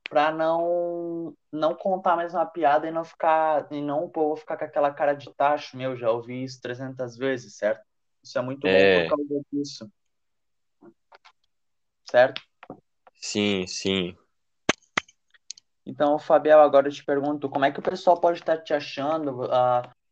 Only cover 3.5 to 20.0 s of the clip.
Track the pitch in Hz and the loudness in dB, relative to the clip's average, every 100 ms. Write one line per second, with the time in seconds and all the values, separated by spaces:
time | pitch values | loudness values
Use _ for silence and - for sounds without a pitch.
3.5 | 147 - 147 143 147 175 160 151 156 - | 0 -2 -6 -4 -4 -4 -2 -2 -2 -8
4.5 | 156 151 156 143 143 147 143 - - 143 | -10 -6 0 0 0 -2 -2 -6 -2 0
5.5 | 151 - 131 131 127 117 117 117 127 131 | 0 -6 -8 -8 -4 -2 -2 -4 -10 -10
6.5 | 127 - 127 131 131 123 113 135 127 104 | -10 -10 -10 -10 -10 -10 -6 -4 -4 -8
7.5 | - 104 110 - _ _ _ - - 131 | -4 -2 -2 -8 _ _ _ -10 -6 -6
8.5 | 135 95 95 98 90 82 147 147 143 - | -4 2 4 6 4 2 -2 -2 -6 -6
9.5 | 143 143 - 214 _ _ _ _ _ _ | -6 -6 -10 -18 _ _ _ _ _ _
10.5 | _ _ _ 339 _ _ - - _ _ | _ _ _ -20 _ _ -20 -20 _ _
11.5 | _ _ _ _ _ - 123 131 - - | _ _ _ _ _ -2 2 2 0 -16
12.5 | _ - - _ _ _ _ - 104 104 | _ -20 -20 _ _ _ _ -6 0 0
13.5 | 98 90 - 95 95 90 90 _ _ _ | 0 -2 -4 -2 -2 -2 -8 _ _ _
14.5 | _ - - _ - - _ _ _ - | _ -6 -6 _ -10 -10 _ _ _ -20
15.5 | - _ _ - 131 147 147 - 151 151 | -20 _ _ -10 -2 0 0 4 4 8
16.5 | 151 147 139 139 143 - 143 143 147 139 | 8 10 8 4 0 -2 -2 -2 -4 -4
17.5 | 143 139 143 - 185 - 175 175 170 - | 0 -2 -2 -6 0 2 4 2 0 -2
18.5 | 160 - 151 143 - 139 160 147 123 127 | -4 -2 -4 -4 -6 -4 -4 -4 -6 -2
19.5 | 127 123 123 123 _ | 2 2 2 -2 _